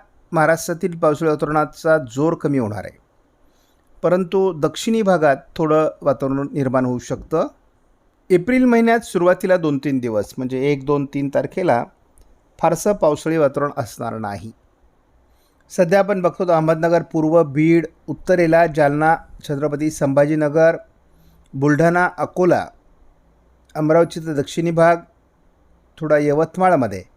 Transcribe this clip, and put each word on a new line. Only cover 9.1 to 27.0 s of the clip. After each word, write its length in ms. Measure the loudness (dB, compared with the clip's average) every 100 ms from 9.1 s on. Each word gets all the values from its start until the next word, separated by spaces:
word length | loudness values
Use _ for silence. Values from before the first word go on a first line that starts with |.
| 0 2 2 2 0
दोन 220 | 0 -2
तीन 200 | -2 -4
दिवस 340 | -2 -4 -4 -6
म्हणजे 220 | -8 -4
एक, 220 | -2 -2 -2
दोन, 200 | -2 -2
तीन 220 | -6 -4
तारखेला 540 | -4 -4 -4 0 0 -2 _ _ _ _ _ _ -4
फारसं 340 | -2 0 -2
पावसाळी 440 | 0 0 0 -2 0
वातावरण 340 | 0 0 -6 -6
असणार 420 | -10 -10 -10 -8
नाही. 320 | -8 -10 -14 -20 _ _ _ _ _ _ _ _ _ _ _
सध्या 280 | -2 2 2
आपण 220 | 2 0
बघतो 260 | -2 -2 0
तर 60 |
अहमदनगर 500 | 2 2 0 0 0
पूर्व, 400 | -2 -2 2 2
बीड 420 | 2 2 2 2 0 _ -14
उत्तरेला, 560 | -8 -2 0 2 2 2
जालना, 480 | 2 0 2 0 0 -4 -16
छत्रपती 460 | -10 -4 -4 -2 -4
संभाजीनगर, 880 | -2 0 2 2 2 0 2 2 2 -6 _ _ _ _ _ _
बुलढाणा, 540 | -2 0 2 2 2 0 -2
अकोला, 460 | -6 0 2 2 -2 -12 _ _ _ _ _ _ _ _ _
अमरावतीचा 600 | -4 2 2 2 -2 -8
दक्षिणी 360 | -6 -6 -4 -2
भाग, 260 | 2 4 2 -4 _ _ _ _ _ _ _ _ -8
थोडा 200 | 0 2
यवतमाळमध्ये 840 | 2 0 0 0 2 2 0 -6